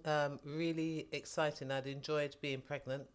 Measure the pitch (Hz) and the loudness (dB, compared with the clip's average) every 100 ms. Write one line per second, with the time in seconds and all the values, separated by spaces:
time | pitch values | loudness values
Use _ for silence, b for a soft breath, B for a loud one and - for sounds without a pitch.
0 | 156 151 143 139 143 160 165 160 160 156 | 2 4 2 -2 -4 0 2 2 0 0
1 | - 143 - - 151 151 135 135 135 139 | -2 -4 -2 2 2 0 -2 0 0 -4
2 | 143 151 143 - 147 131 - 139 131 139 | 0 2 2 -2 -2 -2 -4 -6 -2 -4
3 | 131 | -6